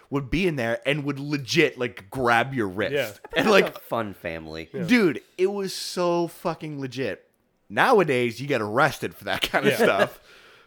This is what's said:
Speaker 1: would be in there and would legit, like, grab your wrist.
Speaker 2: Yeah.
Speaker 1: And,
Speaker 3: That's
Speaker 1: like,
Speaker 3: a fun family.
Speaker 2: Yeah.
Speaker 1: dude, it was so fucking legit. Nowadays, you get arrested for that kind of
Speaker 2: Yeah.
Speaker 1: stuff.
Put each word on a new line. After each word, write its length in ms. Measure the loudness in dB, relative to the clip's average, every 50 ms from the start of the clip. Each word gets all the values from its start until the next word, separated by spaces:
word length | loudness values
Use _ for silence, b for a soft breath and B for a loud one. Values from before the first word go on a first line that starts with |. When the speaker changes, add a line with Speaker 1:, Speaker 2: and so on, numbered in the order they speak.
| B B
Speaker 1:
would 220 | -6 -4 -4 -2
be 160 | 0 0 0 0
in 80 | 0
there 240 | 0 -2 -2 -2 -2 -2
and 200 | -2 -2 -2 -2
would 160 | -4 -6 -6
legit, 580 | -6 -4 -4 -4 -4 -2 2 4 4 4 2 -2
like, 320 | -6 -6 -6 -10 -18 -12
grab 460 | -6 -2 2 4 4 4 2 2 0
your 120 | -2 -2 -2
wrist. 260 | -2 -2 -2 -2 -2
Speaker 2:
Yeah. 420 | -2 -4 -4 -8 -14 -16 -6 -2 0
Speaker 1:
And, 80 | 4
Speaker 3:
That's 40 | 6
Speaker 1:
like, 260 | 6 6 4 4 0
Speaker 3:
a 40 | -10
fun 340 | -10 -6 -4 -4 -4 -4 -8
family. 560 | -10 -8 -8 -8 -8 -10 -10 -10 -12 -12 -10 -8
Speaker 2:
Yeah. 80 | -4 0
Speaker 1:
dude, 360 | 2 4 4 4 4 2 0 -6 _ _ 0
it 140 | 0 0
was 240 | 0 -2 -6 -6 -8
so 520 | -8 -10 -8 -4 -2 0 0 2 0 0 -2
fucking 540 | -4 -6 -6 -6 -6 -6 -8 -10 -8 -8
legit. 480 | -8 -8 -6 -4 -4 -4 -4 -6 _ _ _ _ _ _ _ _ _ -6
Nowadays, 720 | 0 2 4 4 6 4 4 4 2 0 0 0 -2 -4
you 60 | -4 -2
get 140 | -2 -2
arrested 520 | -2 0 2 2 2 2 0 -2 -8 -8 -8
for 120 | -8 -8
that 180 | -6 -4 -4 -2
kind 240 | -2 -2 0 2 2
of 60 | 2
Speaker 2:
Yeah. 40 | 4 4
Speaker 1:
stuff. 340 | 4 4 4 2 0 -2 -6 B B B B B B B B B